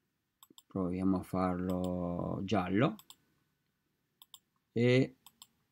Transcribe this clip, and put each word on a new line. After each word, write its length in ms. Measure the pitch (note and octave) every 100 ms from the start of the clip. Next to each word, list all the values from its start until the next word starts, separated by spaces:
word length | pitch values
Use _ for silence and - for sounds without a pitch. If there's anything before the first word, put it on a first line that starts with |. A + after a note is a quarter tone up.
| _ _ _ _ - - _
proviamo 520 | G2 F2+ F#2 F#2+ F#2
a 40 |
farlo 1160 | F2+ F#2 F#2 F2+ F#2 F2+ F2+ F2+ F2 F2 F2 F2+
giallo, 540 | G2 G#2 F2+ G2 D3 A3 _ - _ _ _ _ _ _ _ _ _ _ - - _ _ _
e 440 | A2+ B2 B2+ C3+ - - _ - _ _